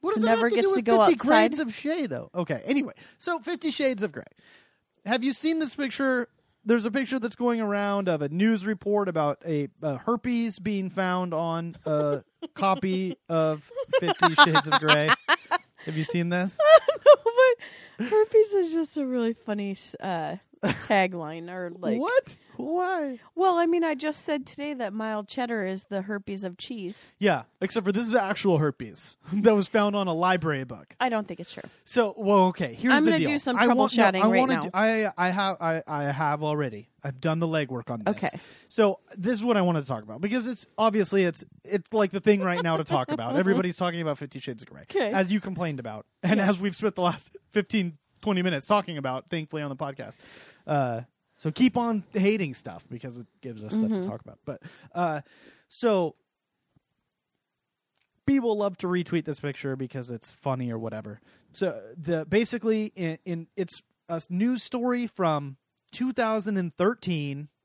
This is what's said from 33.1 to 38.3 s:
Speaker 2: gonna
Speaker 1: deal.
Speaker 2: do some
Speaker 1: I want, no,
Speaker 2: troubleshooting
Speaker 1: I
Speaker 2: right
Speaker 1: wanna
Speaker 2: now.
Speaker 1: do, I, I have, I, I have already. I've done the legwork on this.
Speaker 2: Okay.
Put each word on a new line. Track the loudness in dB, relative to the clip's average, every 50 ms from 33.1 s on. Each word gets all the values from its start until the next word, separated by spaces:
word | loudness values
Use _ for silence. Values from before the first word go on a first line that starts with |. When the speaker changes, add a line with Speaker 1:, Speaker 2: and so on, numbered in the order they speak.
Speaker 2:
gonna | 4 4 2
Speaker 1:
deal. | 2
Speaker 2:
do | 0 0
some | 0 -2 2 4
Speaker 1:
I | 4 4
want, | 6 4 4 2 4 6
no, | 4
Speaker 2:
troubleshooting | 6 6 4 2
Speaker 1:
I | 4
Speaker 2:
right | 4 4
Speaker 1:
wanna | 4 4 2
Speaker 2:
now. | 0
Speaker 1:
do, | -2 -2 -2
I, | 0 2 2 2 0 0 -2 -2 0
I | -2 0
have, | 0 0 -2 -2 -2 -2
I, | -2 -2 -2 -2 -4 -6
I | -6 -4 -2
have | -2 -2 0 0 0 0 -2 -2
already. | -2 -2 -2 -2 -4 -6 -10 -16 _ _ _ -10
I've | -10 -10 -4
done | -2 -2 -2 0
the | -2 -2
legwork | 0 -2 -2 -2 -6 -8 -6 -8
on | -8 -4 -2
this. | -2 -2 0 -2
Speaker 2:
Okay. | -4